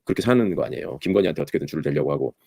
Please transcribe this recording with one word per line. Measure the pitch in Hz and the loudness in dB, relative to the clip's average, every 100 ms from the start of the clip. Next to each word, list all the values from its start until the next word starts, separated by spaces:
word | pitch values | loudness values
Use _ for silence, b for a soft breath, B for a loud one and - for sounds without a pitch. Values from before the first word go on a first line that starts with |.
| - | -2
그렇게 | - | -2
사는 | 104 123 110 85 | 2 4 2 0
거 | |
아니에요. | 67 64 - - | -2 -4 -6 -6
김건희한테 | - 95 92 78 | 2 4 4 0
어떻게든 | - 80 - | -2 -2 -4
줄을 | 80 | -4
대려고 | 73 71 67 | 0 0 0
하고. | 71 65 - | 0 -2 -6